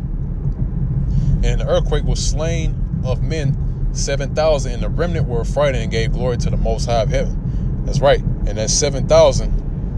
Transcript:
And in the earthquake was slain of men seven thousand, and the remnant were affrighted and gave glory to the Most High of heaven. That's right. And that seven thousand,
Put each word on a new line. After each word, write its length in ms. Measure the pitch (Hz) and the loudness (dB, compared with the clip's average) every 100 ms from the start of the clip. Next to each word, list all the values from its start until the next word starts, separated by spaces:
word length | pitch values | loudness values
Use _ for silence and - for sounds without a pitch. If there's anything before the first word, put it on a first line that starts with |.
| - - - - - - - - - - - - - - | -6 -4 -4 -4 -4 -2 -2 -2 -2 0 0 0 2 2
And 40 | - | 2
in 140 | - | 2
the 80 | - | 2
earthquake 360 | 175 160 151 | 2 2 0
was 160 | - - - | 0 0 0
slain 500 | 147 160 165 160 - - - 131 | 0 0 0 -2 -2 -2 -2 -2
of 160 | 123 | 0
men 320 | - 160 135 - - - - | 0 0 0 0 -2 -2 -2
seven 420 | - - 139 135 - | -2 -2 -2 -2 0
thousand, 380 | 160 143 139 | 2 2 0
and 100 | 120 | -2
the 60 | 131 | -2
remnant 380 | 139 175 160 143 | 0 0 0 0
were 120 | - | 0
affrighted 400 | - - 147 127 | 0 0 2 0
and 80 | 113 | -2
gave 220 | 113 113 | 0 0
glory 260 | 113 127 120 | 0 0 0
to 120 | - | 0
the 80 | - | 0
Most 280 | 110 110 - | 0 0 0
High 160 | 117 | 0
of 80 | 107 | 2
heaven. 720 | - - - - - - - - | 0 -2 -2 -4 -2 -2 -2 -2
That's 160 | - | 2
right. 180 | 131 120 | 4 4
And 380 | - 113 110 104 | 2 -2 -2 -2
that 120 | 110 | -2
seven 380 | - 143 135 127 | 0 0 0 4
thousand, 440 | 156 151 127 - - - - - | 6 6 4 0 -2 -2 -4 -4